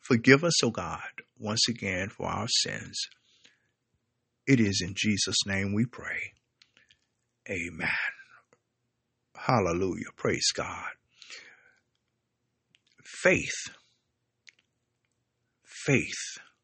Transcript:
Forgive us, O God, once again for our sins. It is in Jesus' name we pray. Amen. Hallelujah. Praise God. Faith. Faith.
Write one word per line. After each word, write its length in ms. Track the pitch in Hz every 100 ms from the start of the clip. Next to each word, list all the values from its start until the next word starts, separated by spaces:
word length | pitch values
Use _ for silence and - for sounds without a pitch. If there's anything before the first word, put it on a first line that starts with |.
Forgive 420 | - 123 131 139
us, 200 | 170 -
O 80 | 120
God, 300 | 101 87 80 - - - _
once 300 | 107 110 -
again 400 | 113 98 92 95
for 180 | - -
our 200 | 98 -
sins. 500 | - - - 104 - - _ _ _ - _ _ _ _ _ _ _ _ _ -
It 120 | 131
is 220 | 104 95
in 100 | 87
Jesus' 500 | 98 107 101 - -
name 280 | - 98 98
we 120 | 104
pray. 480 | 123 - - - - _ _ _ - _ _ _ _ _ _ _ -
Amen. 400 | 95 85 80 - - - - - - _ _ _ _ _ _ _ _ _
Hallelujah. 720 | - - 123 90 87 95 85 -
Praise 320 | - 113 78 -
God. 320 | - - - - - _ _ - - - - _ _ _ _ _ _ _ _ _ _ _ _ _ _
Faith. 680 | - - - - - - - - _ _ _ _ _ _ - _ _ _ _ _ _ _ _ _ _ _
Faith. 760 | - - - 127 - - - - - _